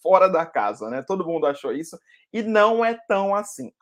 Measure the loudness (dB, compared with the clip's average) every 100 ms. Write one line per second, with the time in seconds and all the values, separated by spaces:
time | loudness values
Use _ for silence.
0 | 4 6 6 2 -2 -2 -4 -4 -8 -8
1 | -6 -6 -4 -2 -2 -2 -6 -8 -8 -16
2 | _ _ _ -8 0 4 4 2 -2 -4
3 | -2 -2 0 -2 -6 -12 -16 _